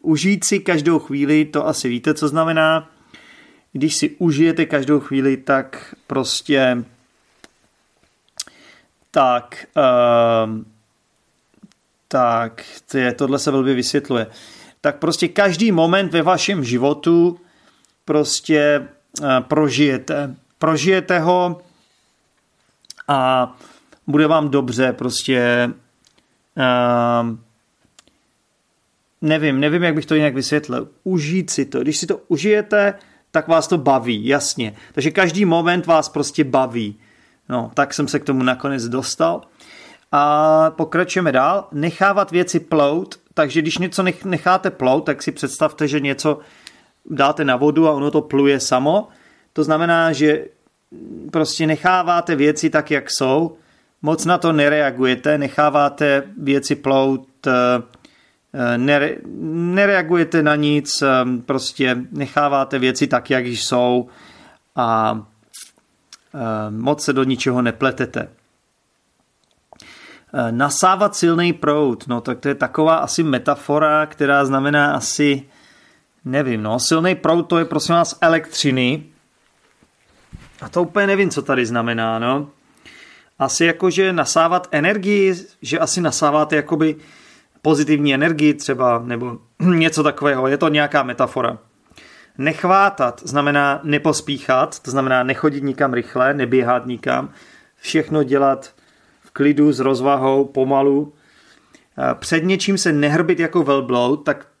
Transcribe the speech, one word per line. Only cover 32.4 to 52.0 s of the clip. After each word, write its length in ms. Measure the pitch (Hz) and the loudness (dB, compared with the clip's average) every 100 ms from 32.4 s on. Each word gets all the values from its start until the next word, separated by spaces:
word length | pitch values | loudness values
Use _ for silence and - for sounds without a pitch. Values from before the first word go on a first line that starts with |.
| 196 208 208 208 202 196 _ _ _ | 2 0 2 0 0 -2 _ _ _
tak 180 | 160 156 | -4 2
vás 200 | 165 - | 2 2
to 100 | 175 | 0
baví, 480 | 135 131 117 107 113 | 2 2 0 -2 0
jasně. 480 | 143 - - 110 104 - | 0 -2 -4 -6 -8 -10
Takže 180 | - 143 | -4 -2
každý 340 | - 180 170 | 2 0 2
moment 420 | 196 165 165 180 170 | 2 2 2 0 2
vás 220 | 160 - | 2 2
prostě 360 | 147 139 - | -4 -4 -2
baví. 540 | 139 131 127 117 104 104 _ _ _ _ - | 0 0 0 -4 -6 -10 _ _ _ _ -8
No, 220 | 123 113 | -6 -4
tak 200 | - 139 | -2 -2
jsem 140 | - 139 | -2 -2
se 100 | 131 | -4
k 60 | |
tomu 180 | - 131 | -2 0
nakonec 420 | 127 127 143 135 | 0 -2 -4 -6
dostal. 580 | 117 127 127 - 165 180 - _ - - - - - | -4 -6 -6 -2 -2 -2 -10 _ -20 -20 -20 -20 -2
A 580 | 147 147 151 156 156 160 | 0 2 2 4 4 2
pokračujeme 600 | 156 156 165 180 185 170 | 0 -4 -2 -2 0 0
dál. 360 | 131 143 196 - | 2 2 0 -4
Nechávat 580 | 151 165 160 196 202 190 | -4 -4 0 0 2 0
věci 300 | 175 - 170 | 0 0 -2
plout, 600 | - 156 143 160 196 - _ | 0 2 2 0 -6 -16 _
takže 280 | - 147 156 | -2 0 0
když 160 | 156 160 | -2 -2
něco 240 | 180 - | -4 -2
nech-, 220 | 185 180 | -2 -4
necháte 460 | 190 175 180 185 190 | -6 -2 0 0 0
plout, 340 | - 127 139 | -2 0 0
tak 180 | 160 135 | 0 -4
si 100 | - | -6
představte, 560 | 143 139 - 151 - 151 | -6 -8 -2 -4 -2 -2
že 120 | 147 | -2
něco 380 | 139 139 156 147 - - - _ _ _ - | -2 -2 -2 -2 -6 -20 -20 _ _ _ -8
dáte 340 | 143 139 - | 0 0 2
na 120 | 143 123 | 0 2
vodu 320 | 147 147 160 | 2 4 2
a 40 | |
ono 180 | 143 147 | 2 0
to 100 | 147 | -2
pluje 400 | 147 139 139 139 | 0 2 2 2
samo. 480 | - 127 139 190 214 _ _ _ _ | 0 0 2 0 -2 _ _ _ _
To 120 | - | -4
znamená, 480 | 151 156 170 165 165 | 0 0 2 2 2
že 320 | 139 151 151 - _ _ _ _ - - - - | 2 2 2 -4 _ _ _ _ -20 -18 -16 -6
prostě 360 | 160 151 - 160 | -2 -2 -2 -2
necháváte 680 | 156 180 185 | 0 2 2